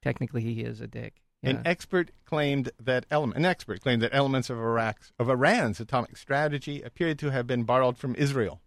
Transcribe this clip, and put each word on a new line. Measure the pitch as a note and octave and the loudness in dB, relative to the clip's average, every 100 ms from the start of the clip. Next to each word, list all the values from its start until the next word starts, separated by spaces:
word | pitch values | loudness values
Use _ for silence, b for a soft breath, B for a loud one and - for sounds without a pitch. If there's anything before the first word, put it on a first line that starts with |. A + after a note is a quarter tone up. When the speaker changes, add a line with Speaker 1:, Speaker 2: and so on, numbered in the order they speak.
Speaker 1:
technically | C#3 B2 B2 C3 | -4 -4 -6 -4
he | A2+ A2+ | -6 -6
is | A#2 A2+ | -8 -10
a | A2+ | -12
dick. | A2+ A2+ _ _ _ | -12 -14 _ _ _
Speaker 2:
An | C3+ C3+ | -2 0
Speaker 1:
Yeah. | C#3 | 0
Speaker 2:
expert | F3 - F#3 F3 - _ | -2 0 -2 -2 -6 _
claimed | D#3 D3 C#3 B2+ - | -2 0 0 -2 -6
that | A2+ B2+ - | -2 -2 2
ele-, | D3+ C#3+ | 0 0
an | - E3+ | 2 2
expert | F3 - G2 | 0 -4 -6
claimed | - A#2+ | 0 2
that | A#2 | 2
elements | C3+ C#3 C3+ A#2+ | 2 2 2 -2
of | A#2+ | -4
Iraq's, | A2+ A#2 A2+ G#2 - _ | 0 0 0 -4 -12 _
of | A#2+ | 0
Iran's | C3 C#3 A#3+ C#3+ G2+ | 4 4 4 2 -2
atomic | A2+ B2+ A#2 - | -2 -2 -2 -10
strategy | - C#3 D3+ D3 C#3 C#3+ | -4 0 0 -2 -6 -10
appeared | B2 - E3+ D3+ | -10 -2 -2 0
to | D3 | -2
have | C3+ A#2+ | -2 0
been | B2+ | -2
borrowed | A2+ B2+ B2+ B2 | 2 4 4 2
from | B2+ B2 | -4 0
Israel. | C#3+ C3+ G#2 - | 0 2 -2 -4